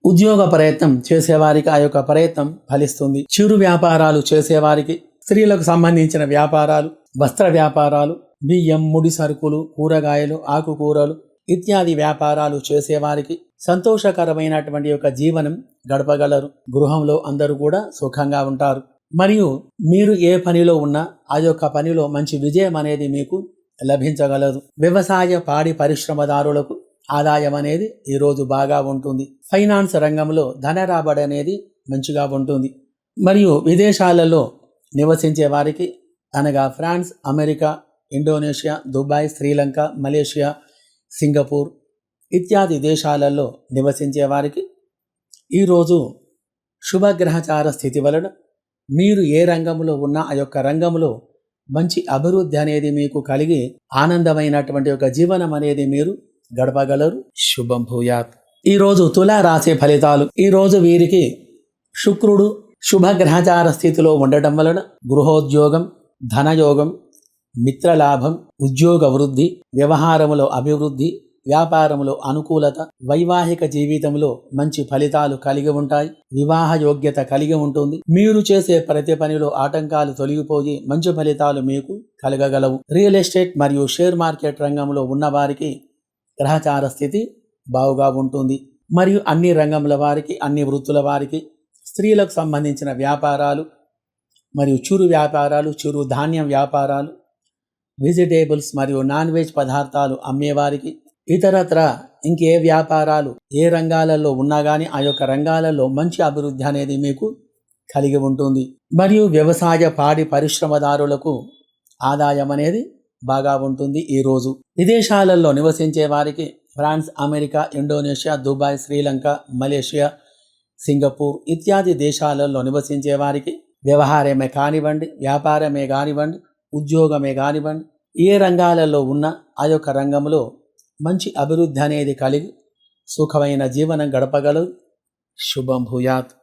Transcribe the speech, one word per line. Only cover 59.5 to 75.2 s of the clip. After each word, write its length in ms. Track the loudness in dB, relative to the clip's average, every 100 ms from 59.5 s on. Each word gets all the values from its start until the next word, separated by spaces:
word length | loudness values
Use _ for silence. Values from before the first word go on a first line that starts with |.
| 4 2
ఫలితాలు. 520 | 2 4 4 4 4 2 2
ఈరోజు 380 | 4 4 4 6
వీరికి 460 | 6 6 4 4 2 -4 -20 _ _ _ _ -2
శుక్రుడు 520 | 0 2 4 4 2 0 -16 _
శుభగ్రహచార 840 | 0 4 4 4 4 4 4 4 2
స్థితిలో 400 | 2 0 2 4 4
ఉండటం 380 | 4 2 2 2
వలన 240 | 2 0 -6 _ -2
గృహోద్యోగం, 760 | 2 4 2 2 2 2 2 -4 _ _ _
ధనయోగం, 680 | -4 0 2 4 4 4 0 -6 _ _ _ _ _ -2
మిత్రలాభం, 760 | -2 0 2 4 4 2 -2 -4 -12 _
ఉద్యోగ 440 | -4 2 4 4 4
వృద్ధి, 400 | 2 0 2 0 -2 _ 0
వ్యవహారములో 720 | 2 2 2 2 2 2 0
అభివృద్ధి, 640 | -2 -2 -2 -2 -4 -4 -6 _ _ -2
వ్యాపారములో 680 | 0 2 2 2 0 -4 -6 -4
అనుకూలత, 540 | -6 -2 0 0 -2 -14 _ -4
వైవాహిక 560 | -2 0 0 0 -2 -2
జీవితంలో 640 | -2 -2 -2 -2 0 -2 -4 _
మంచి 280 | -4 -2 -4
ఫలితాలు 520 | -4 -2 0 0